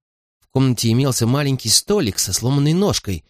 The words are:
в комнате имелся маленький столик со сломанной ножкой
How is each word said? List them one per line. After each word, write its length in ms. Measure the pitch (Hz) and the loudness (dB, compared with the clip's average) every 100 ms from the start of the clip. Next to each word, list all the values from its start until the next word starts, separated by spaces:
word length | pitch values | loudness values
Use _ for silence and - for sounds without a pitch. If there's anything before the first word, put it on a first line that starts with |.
| _ _ _ _ | _ _ _ _
в 80 | _ | _
комнате 420 | 131 131 117 120 | 0 2 2 0
имелся 340 | 117 135 - 113 | 2 0 0 0
маленький 440 | 139 139 131 107 | 0 0 -2 0
столик 500 | - - 208 113 - | 0 0 0 0 -2
со 120 | - | -4
сломанной 420 | 90 120 143 147 | -4 -2 0 2
ножкой 520 | 170 202 - - 85 | 2 0 -2 -4 -8